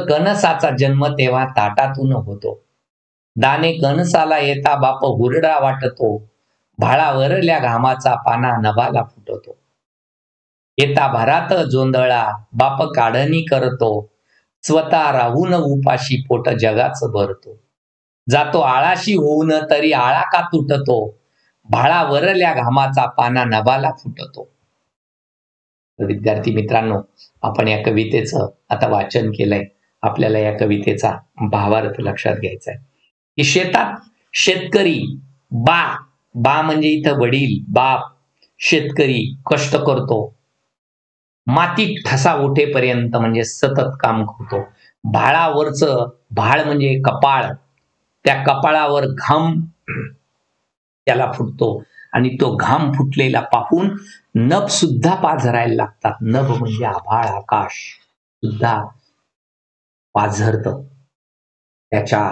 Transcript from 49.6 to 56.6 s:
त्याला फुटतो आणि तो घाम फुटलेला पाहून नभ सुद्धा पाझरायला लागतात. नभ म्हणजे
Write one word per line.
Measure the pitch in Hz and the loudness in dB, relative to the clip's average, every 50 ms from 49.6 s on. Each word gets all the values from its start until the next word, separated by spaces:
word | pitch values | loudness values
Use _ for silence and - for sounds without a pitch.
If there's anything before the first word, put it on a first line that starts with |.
| - - - _ _ - - 131 - - - _ _ _ _ _ _ _ _ _ _ _ _ _ _ _ _ _ - | -4 -6 -10 _ _ -12 -10 -10 -10 -12 -14 _ _ _ _ _ _ _ _ _ _ _ _ _ _ _ _ _ -2
त्याला | 135 123 127 127 127 | 0 0 0 0 -2
फुटतो | - - 120 135 - - 120 110 - 104 - _ _ - - - - | -4 -6 -6 -6 -4 -2 -2 -2 -2 -4 -10 _ _ -20 -8 -2 0
आणि | 120 123 127 123 127 | 2 2 2 0 0
तो | 139 120 110 | 0 0 0
घाम | - - - 135 143 151 139 | 0 0 0 2 2 2 0
फुटलेला | 135 135 135 135 - 139 135 131 127 117 - - | 0 0 0 0 0 0 0 2 0 0 0 0
पाहून | - 117 113 - 165 170 190 196 202 202 - - - - _ _ - | 0 0 0 2 0 2 2 0 -2 -6 -12 -18 -20 -20 _ _ 0
नभ | 113 117 131 170 202 202 202 | 0 2 2 2 2 0 0
सुद्धा | - - 180 156 127 113 139 170 185 | -2 0 0 0 2 2 2 2 2
पाझरायला | 180 180 156 160 143 - 123 117 120 117 117 113 | 2 0 0 0 0 0 0 0 0 0 0 0
लागतात. | 113 117 - - _ - 107 107 - | -2 -2 -4 -6 _ -4 -4 -4 -2
नभ | 113 110 117 135 135 135 | -2 0 0 0 0 0
म्हणजे | 117 117 | 0 -2